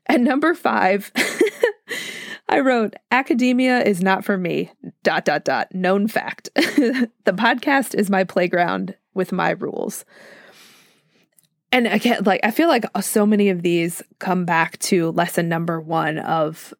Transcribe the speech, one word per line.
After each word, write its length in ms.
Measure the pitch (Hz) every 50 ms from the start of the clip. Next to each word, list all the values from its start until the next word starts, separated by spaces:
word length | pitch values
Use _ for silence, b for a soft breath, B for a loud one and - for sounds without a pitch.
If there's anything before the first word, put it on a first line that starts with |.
| b
and 180 | - 294 247 240
number 300 | 285 262 285 294 320 349
five, 580 | - - 233 226 208 - 185 202 202 202 - -
<laughs> 1400 | 240 - - - - 466 415 - - - 453 415 - _ - - - - - - - - - - - - -
I 100 | - 294
wrote, 360 | 269 262 254 233 220 202 - - - _
"Academia 720 | 240 254 277 - 320 233 254 247 254 247 254 254 254 247
is 200 | - 208 202 170
not 240 | 190 190 190 190 190
for 120 | - 202 185
me, 340 | 180 170 156 - 175 - - _ - 170 - _ -
dot, 220 | - 160 160 -
dot, 200 | - 147 151 -
dot, 280 | - 131 117 - - -
known 340 | 185 180 180 190 202 202 220
fact. 420 | - - - - - - - - -
<laughs> 0 |
The 800 | - 339 - - - 262 233 262 262 240 226 _ _ _ 208 185
podcast 580 | 180 226 226 247 247 - 311 277 277 240 - -
is 160 | - 208 185
my 140 | 202 190 190
playground 720 | 185 - 196 180 180 180 175 175 170 - 190 190 180 - - _ _ -
with 180 | 196 185 -
my 200 | 185 180 165 165
rules." 520 | 165 180 - - - - - - - - B B B B B B B B B B B B B B B B B B B B B B B B B B _ _ _ _ _ _ _ _
And 140 | - 254 233 208
again, 360 | 185 208 - 240 240 - 196
like, 180 | 214 190 - -
I 80 | 214
feel 160 | 220 - 320 339
like 180 | 294 233 214 - - 196
so 240 | 196 - - 220 208
many 240 | 214 214 202 202 196
of 120 | 185 175
these 400 | 170 175 170 170 165 175 - - - - _ _
come 260 | - 190 180 180 180
back 340 | 175 170 165 165 165 - -
to 320 | - - 208 175 165 165
lesson 380 | 165 170 170 170 - 185 170 170
number 300 | 165 165 170 170 165 165
one 380 | 156 156 165 160 156 151 156 156
of, 540 | - - 160 165 156 156 160 - - - - -